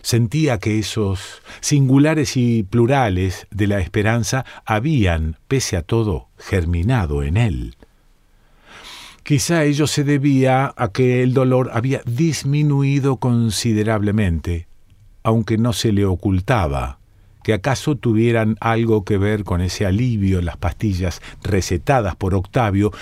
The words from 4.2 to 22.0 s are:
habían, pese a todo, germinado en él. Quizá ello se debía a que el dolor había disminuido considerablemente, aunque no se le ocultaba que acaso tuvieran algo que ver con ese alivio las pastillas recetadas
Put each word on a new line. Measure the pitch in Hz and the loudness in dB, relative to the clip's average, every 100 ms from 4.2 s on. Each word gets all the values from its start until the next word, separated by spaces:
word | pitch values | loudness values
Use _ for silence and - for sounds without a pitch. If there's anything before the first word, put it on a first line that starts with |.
| 107 131 - - | -2 -4 -6 -10
habían, | - 107 139 143 95 80 80 - - | -4 -2 0 2 2 0 -2 -6 -4
pese | 135 - 90 | -2 -2 -4
a | |
todo, | - 113 107 78 - - | -2 -2 0 -4 -8 -20
germinado | - 95 82 87 101 127 82 71 | -4 -2 0 0 0 0 0 -2
en | 71 95 | 0 0
él. | 117 64 60 - - _ _ _ _ _ _ _ - - - - - - | 0 -2 -8 -14 -20 _ _ _ _ _ _ _ -20 -20 -20 -20 -20 -10
Quizá | - 147 - 170 | 0 0 2 2
ello | 147 147 147 | 2 2 0
se | 151 | 0
debía | 139 147 143 135 131 131 135 - | 0 2 2 4 4 2 0 -2
a | 120 | -4
que | - 127 123 | 0 2 2
el | 127 | 2
dolor | 131 127 127 131 | 2 2 2 0
había | 113 131 135 123 | -2 -2 -2 -4
disminuido | 120 165 135 135 147 151 139 139 139 139 123 | -2 0 0 -2 0 2 2 2 2 0 0
considerablemente, | 127 117 113 95 120 107 107 107 101 107 98 82 85 85 - - - - - - | 0 2 0 0 0 2 2 0 0 2 0 0 -2 -6 -8 -18 -20 -20 -20 -8
aunque | 113 113 107 110 | 0 0 0 0
no | 120 | 0
se | - 117 | 0 0
le | 101 98 | 2 0
ocultaba | 90 101 92 92 120 78 67 64 - _ _ - - | 0 0 0 0 0 0 -2 -6 -10 _ _ -20 -8
que | - | -2
acaso | 107 139 123 156 139 | -2 -2 -2 -2 -2
tuvieran | 123 107 117 113 110 110 | 0 2 2 2 0 0
algo | 113 113 113 107 | -2 0 2 0
que | 92 101 | 0 0
ver | 101 107 | 0 -2
con | 98 90 | -2 -2
ese | 90 - 98 | -2 -2 -2
alivio | 101 127 110 98 92 | 0 0 0 0 0
las | 85 - | -2 -4
pastillas | 87 - 107 90 90 - - - | -6 -2 -2 -2 -4 -6 -12 -10
recetadas | 95 95 - 87 - 131 | -4 -2 -2 -2 0 0